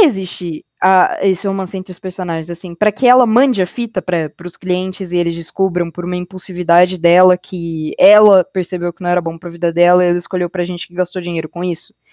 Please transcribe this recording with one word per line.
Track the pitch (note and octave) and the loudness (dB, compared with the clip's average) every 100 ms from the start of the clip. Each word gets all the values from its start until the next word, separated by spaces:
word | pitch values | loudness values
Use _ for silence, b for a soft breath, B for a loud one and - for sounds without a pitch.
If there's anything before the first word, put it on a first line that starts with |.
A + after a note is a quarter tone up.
existe | E4+ G3 F#3 - F3 D3+ - _ | 4 2 -6 -8 -8 -8 -12 _
a, | F#3+ F#3+ F3+ - | 2 4 2 0
esse | G3 F#3 G3+ | -2 0 -2
romance | G3 F#3+ F#3+ | -4 -4 -8
entre | F#3 | -10
os | F3+ | -10
personagens, | F#3+ F3+ F3 E3 D#3+ | -10 -8 -6 -4 -6
assim? | E3+ F3 | -8 -8
Pra | E3+ G#3+ | -2 -2
que | G#3 B3 | 2 4
ela | B3+ | 4
mande | A#3 A3 C4+ G#3 | 4 4 2 2
a | F3+ | -2
fita | - A#3 - | -4 -6 -6
pra, | - E3+ D#3 | -4 -2 -4
pros | - F#3 - | -8 -12 -8
clientes | F3+ F3+ F#3+ F#3 F3+ | -4 -2 -2 -6 -4
e | F3 | -2
eles | E3+ | -2
descubram | E3 E3 - F#3+ F3 E3+ | -4 -6 -2 -2 0 -4
por | E3+ | -6
uma | F3 F3+ | -6 -6
impulsividade | F3+ F#3 - F3 E3+ E3+ F3+ F#3 | -6 -10 -10 -6 2 4 4 2
dela | E3+ F3 F#3 F3+ | 2 6 6 4
que | - F3+ E3 D#3+ D#3 - | -2 -8 -6 -6 -6 2
ela | F#3+ G#3 G#3+ G3 | 6 6 6 4
percebeu | F3 F#3+ F3 F3+ F3 | 2 -4 -4 -4 -6
que | - | -4
não | F3 | -2
era | F3+ | -2
bom | E3 E3 | -2 -8
pra | F3 | -10
vida | E3 E3+ | -6 -2
dela | E3 F3 F3+ | 2 4 4
e | F3+ | 2
ela | F3 | 0
escolheu | - F#3 F3 | -4 -4 -4
pra | F3+ F3 | -4 -6
gente | F3 - | -6 -8
que | |
gastou | F3 F3+ F#3 | -6 -4 -6
dinheiro | F3 E3+ D3+ | -6 -6 -6
com | E3+ | -6
isso? | F3+ E3 - _ _ | -4 -4 -8 _ _